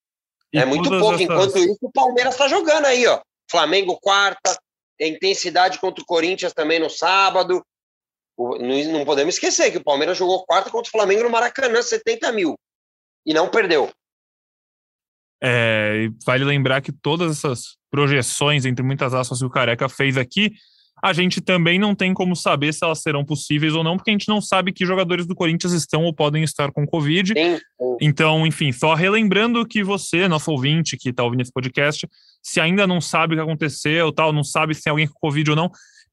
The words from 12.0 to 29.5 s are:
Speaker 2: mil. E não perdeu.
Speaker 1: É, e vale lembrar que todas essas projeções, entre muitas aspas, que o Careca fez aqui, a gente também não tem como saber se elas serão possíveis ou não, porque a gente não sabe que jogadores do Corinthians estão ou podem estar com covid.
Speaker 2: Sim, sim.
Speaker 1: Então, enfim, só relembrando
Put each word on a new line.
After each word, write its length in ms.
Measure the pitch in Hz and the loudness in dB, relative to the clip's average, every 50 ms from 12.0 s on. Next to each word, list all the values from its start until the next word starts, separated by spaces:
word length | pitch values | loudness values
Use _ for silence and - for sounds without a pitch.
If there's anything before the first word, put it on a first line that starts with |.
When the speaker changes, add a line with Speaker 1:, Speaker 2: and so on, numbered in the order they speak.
| - 226 233 233 320 277 | -2 -4 -4 -2 -4 -4
Speaker 2:
mil. 260 | 233 208 180 147 120 - _ _ _ _ _ _ _ _ _ _ _ _ _ | -2 -2 -2 -2 -4 -6 _ _ _ _ _ _ _ _ _ _ _ _ _
E 80 | 156 156 | 0 0
não 140 | 156 180 180 | 2 0 2
perdeu. 420 | 196 226 208 170 165 139 110 92 - _ _ _ _ _ _ _ _ _ _ _ _ _ _ _ _ _ _ _ _ _ _ _ _ _ _ _ _ _ | 0 0 2 2 2 2 2 0 -4 _ _ _ _ _ _ _ _ _ _ _ _ _ _ _ _ _ _ _ _ _ _ _ _ _ _ _ _ _
Speaker 1:
É, 640 | 135 127 120 120 117 113 110 107 107 107 107 110 110 | -2 0 0 2 2 2 0 0 0 0 0 -2 -2
e 60 | 113 113 - - | -4 -6 -6 -2
vale 200 | - 127 131 139 | -2 0 0 2
lembrar 360 | 143 143 139 131 131 131 135 | 0 0 2 2 2 0 0
que 120 | - - | -2 -6
todas 460 | 135 - - 143 156 175 180 165 151 - | -12 -6 -2 -2 0 0 0 -2 -2 -2
essas 380 | - 147 123 123 - - - _ _ _ | -4 -4 -4 -4 -8 -16 -20 _ _ _
projeções, 720 | - 139 147 139 143 135 120 - - - 143 147 147 143 127 | -2 0 2 2 2 0 0 -2 -2 0 0 2 2 2 0
entre 200 | 131 123 120 123 | -2 -2 -2 -2
muitas 300 | 131 139 143 143 127 127 | -2 -2 -2 -2 -2 -2
aspas, 260 | 127 127 - 131 120 | -2 -2 -2 -4 -4
que 40 | 131 | -4
o 60 | 123 | -2
Careca 380 | - 139 123 117 120 127 143 127 | 0 0 2 2 0 0 -2 -4
fez 280 | - - 139 135 131 | -2 0 0 0 2
aqui, 360 | 135 123 - - 196 214 202 214 - _ _ _ _ _ _ _ - | 0 -2 -2 0 0 0 0 -2 -8 _ _ _ _ _ _ _ -2
a 120 | - 196 175 | -2 0 2
gente 260 | 165 180 185 - 190 | 2 0 0 0 -2
também 380 | - - 185 180 165 165 175 190 | 0 0 0 2 2 2 2 2
não 160 | 214 208 202 | 2 0 0
tem 180 | - 196 185 | 0 0 -2
como 240 | 185 190 185 180 180 | 0 0 0 -2 -2
saber 380 | - - 202 160 139 147 151 156 | 0 0 0 0 2 0 -2 -2
se 100 | - 180 | -2 -2
elas 160 | 165 156 - | -4 -4 -2
serão 240 | - 160 139 143 143 | -4 -4 -2 -2 -2
possíveis 480 | 147 151 - - - 151 147 156 156 151 | -4 -4 -6 -4 -2 -2 0 0 0 0
ou 80 | 165 | 0
não, 140 | 160 160 175 | 0 -2 -2
porque 140 | 190 - 226 | -2 -2 0
a 20 | |
gente 160 | 208 202 - - | -2 0 0 0
não 100 | 214 208 | -2 -2
sabe 320 | - - 196 185 180 190 | 0 0 0 0 0 -2
que 140 | 180 - 185 | -4 -2 -2
jogadores 420 | 175 185 190 190 170 180 175 175 | 0 0 0 0 0 -2 -4 -2
do 80 | 170 185 | -6 -4
Corinthians 380 | - 180 165 165 170 - 180 | -2 -2 0 0 0 0 0
estão 320 | 180 165 151 - - 156 165 | 0 -2 -2 0 0 0 0
ou 100 | 170 151 | 0 0
podem 280 | - 151 147 147 156 | 0 0 0 2 0
estar 280 | 160 147 - - 147 139 | -2 -2 -2 -2 -4 -2
com 160 | - 151 147 | -2 -4 -2
covid. 460 | 147 - 165 147 147 160 185 190 190 | -2 -2 -2 0 0 2 2 0 0
Speaker 2:
Sim, 240 | 220 151 165 - 330 | 0 0 0 0 0
sim. 400 | - - _ _ - 127 127 123 117 | -2 -6 _ _ -6 -4 -4 -2 0
Speaker 1:
Então, 440 | 147 151 147 - 160 156 156 160 160 | 0 0 2 4 2 2 2 2 0
enfim, 240 | 160 147 - 160 139 | 0 0 0 -2 -2
só 220 | 120 - - 156 | 0 0 0 0
relembrando 720 | 160 156 180 196 208 220 220 196 185 196 226 240 | 2 2 2 2 2 2 2 2 2 2 2 2